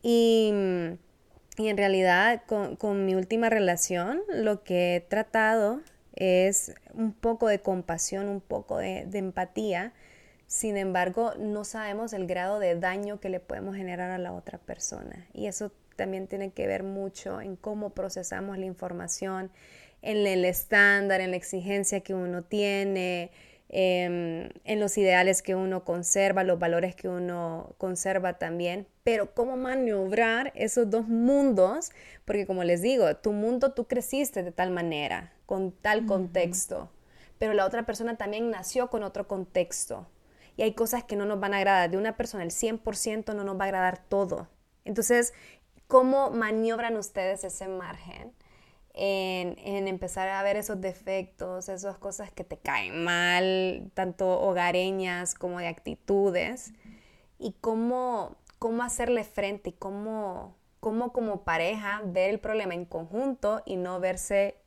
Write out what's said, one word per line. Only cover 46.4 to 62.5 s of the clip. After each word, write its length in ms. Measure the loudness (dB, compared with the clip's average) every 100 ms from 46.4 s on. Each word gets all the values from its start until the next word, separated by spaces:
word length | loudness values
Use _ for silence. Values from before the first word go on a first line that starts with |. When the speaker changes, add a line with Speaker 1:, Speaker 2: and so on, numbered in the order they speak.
| 0 0 0 0 -2 -4
Speaker 1:
ustedes 460 | -4 -2 -2 -2
ese 220 | -6 -10 -8
margen 640 | -8 -10 -14 -16 -16 -18 _ _ _ _ _ _
en, 640 | -4 0 0 0 -2 -4 -6
en 300 | -6 -4 -2
empezar 400 | -4 -6 -4 -4
a 120 | 0
ver 120 | 0 0
esos 240 | -2 -6
defectos, 880 | -6 -8 -6 -4 -6 _ -8 -8 -8
esas 300 | -8 -8 -8
cosas 320 | -10 -10 -12
que 140 | -12
te 120 | -12 -8
caen 440 | -4 -2 -2 -4
mal, 880 | 0 2 2 4 2 2 0 -4 -8
tanto 460 | -6 -6 0 2 4
hogareñas 960 | 2 2 2 2 0 -2 -2 -4 -6
como 240 | -6 -6 -6
de 80 | -6
actitudes? 1080 | -8 -10 -10 0 4 4 2 -2 -6 -14 -20 -20 -20 _ _ _ _
¿Y 180 | -8 -4
cómo, 760 | -2 0 0 0 0 -2 -4 -12 _ _
cómo 240 | -2 -2
hacerle 400 | -2 -2 0 0
frente 460 | -2 -4 -4 -4 -10
y 20 |
cómo, 840 | -10 -10 -6 -6 -4 -6 -8 -12 -18 _ _
cómo 340 | -2 -2 -2
como 300 | -2 -2 -4
pareja 580 | -2 0 0 0 -4 -4
ver 260 | -2 2 2
el 80 | 0
problema 360 | -2